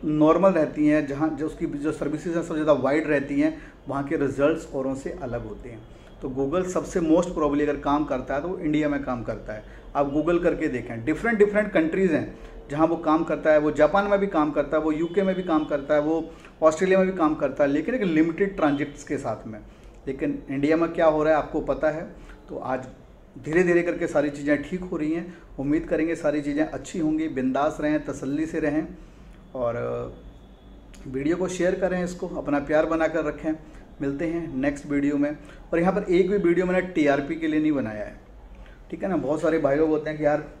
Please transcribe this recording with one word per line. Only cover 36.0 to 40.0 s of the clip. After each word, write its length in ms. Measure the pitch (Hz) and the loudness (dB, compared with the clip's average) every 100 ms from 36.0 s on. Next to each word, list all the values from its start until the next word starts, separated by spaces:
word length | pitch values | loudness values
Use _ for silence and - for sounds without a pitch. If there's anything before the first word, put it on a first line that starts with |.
| 190 | 2
एक 160 | 175 180 | 2 4
भी 80 | 202 | 2
वीडियो 280 | 175 170 180 | 2 2 2
मैंने 160 | 185 | 2
टीआरपी 540 | 180 170 143 139 143 160 | 0 2 4 4 0 -4
के 120 | 160 | 0
लिए 120 | 156 | 2
नहीं 120 | 151 | 2
बनाया 340 | 143 113 107 104 | 0 -2 -6 -10
है, 160 | - - - - - - - - | -12 -20 -20 -20 -20 -20 -20 -14
ठीक 120 | 170 | -6
है 60 | 98 | -2
ना। 80 | 170 | -2
बहुत 240 | 131 156 | 0 0
सारे 180 | 160 160 | 2 2
भाई 160 | 143 139 | 2 4
लोग 140 | 160 | 4
होते 200 | 156 | 2